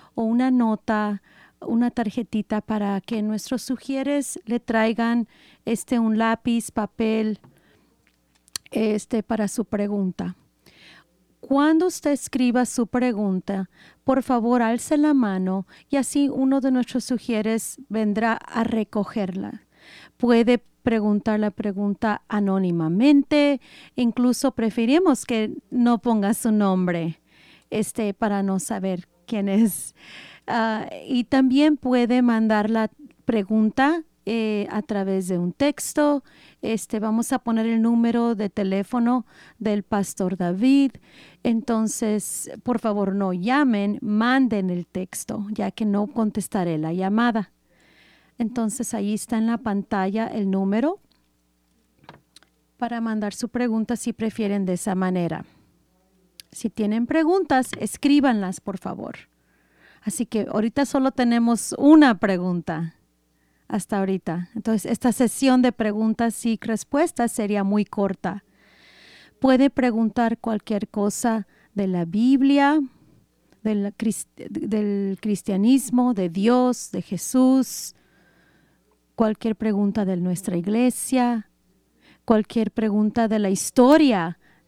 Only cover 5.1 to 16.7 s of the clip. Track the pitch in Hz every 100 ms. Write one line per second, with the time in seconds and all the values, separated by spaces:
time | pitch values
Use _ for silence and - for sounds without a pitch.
5.1 | 240 226 _ - _ - 226 - 247 226
6.1 | 220 226 226 - 233 - - 208 - 226
7.1 | 220 220 208 - _ _ _ _ _ _
8.1 | _ _ _ _ - - 254 220 214 -
9.1 | 226 - 220 208 - 214 208 202 202 190
10.1 | 175 180 180 _ _ _ _ - - _
11.1 | _ _ _ - 277 294 320 359 - 302
12.1 | 285 - 254 254 240 247 - 233 254 254
13.1 | 208 208 185 - 196 190 _ - _ -
14.1 | 262 247 247 226 247 226 240 - 302 302
15.1 | 277 226 190 185 190 180 - _ 277 254
16.1 | 294 285 - 269 269 262